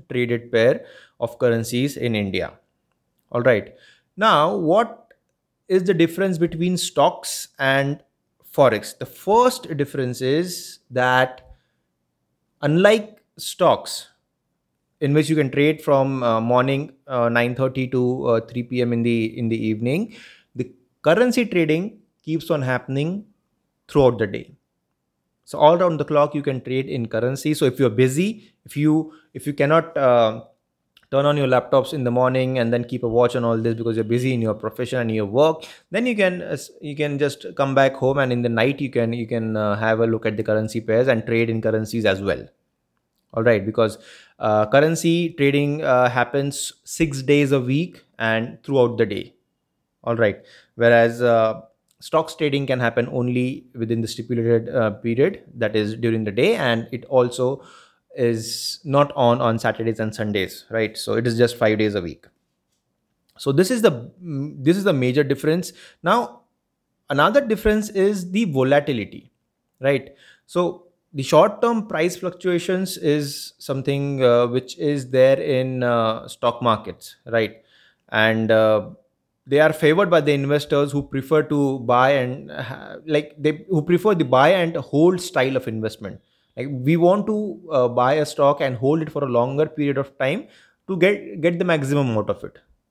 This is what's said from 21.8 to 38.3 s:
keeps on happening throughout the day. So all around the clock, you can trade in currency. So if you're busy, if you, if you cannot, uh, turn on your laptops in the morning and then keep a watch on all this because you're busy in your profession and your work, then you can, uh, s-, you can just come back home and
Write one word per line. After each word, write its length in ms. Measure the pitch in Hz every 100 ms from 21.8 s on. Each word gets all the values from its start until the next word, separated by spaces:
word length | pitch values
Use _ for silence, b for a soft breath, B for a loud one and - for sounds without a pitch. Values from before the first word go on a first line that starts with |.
| 214 - _ _
keeps 260 | 156 160 -
on 140 | 151
happening 640 | 131 123 - 135 160 202 - _ _ _ _ _ _
throughout 300 | 147 127 110
the 100 | 104
day. 280 | 117 - - _ _ _ _ _ _ _ _ -
So 140 | -
all 160 | 147 175
around 220 | 180 151
the 80 | 143
clock, 280 | 147 147
you 80 | 147
can 200 | 139 131
trade 260 | 123 131 135
in 200 | 135 113
currency. 460 | 113 123 135 151
So 120 | 151 135
if 140 | 135
you're 120 | 123
busy, 600 | 110 131 139 202 220 - _ -
if 100 | 143
you, 380 | 151 156 156 B B -
if 100 | 147
you 80 |
cannot, 420 | 143 143 165 165 147
uh, 460 | 131 120 110 117 - _ _ _ _ _ -
turn 140 | 135 143
on 120 | 147
your 100 | 135
laptops 460 | 123 - 135 -
in 100 | 151
the 80 | 123
morning 480 | 123 127 131 127 131
and 120 | 117
then 120 | 120
keep 200 | 120 123
a 40 | 117
watch 280 | 117 120 127
on 80 |
all 140 | 117 113
this 180 | 117 113
because 200 | 113 113
you're 80 |
busy 300 | 107 120 131
in 80 | 123
your 120 | 110
profession 460 | 107 110 - 120 127
and 120 | 113
your 140 | 110 104
work, 380 | 120 160 160 B B B
then 160 | 196 247
you 100 | 214
can, 260 | 185 180
uh, 80 | -
s-, 200 | 139 - -
you 140 | 151 143
can 220 | 147 143
just 280 | 147 - 90 90
come 180 | 135
back 220 | 135 135 135
home 240 | 131 139
and 120 | 131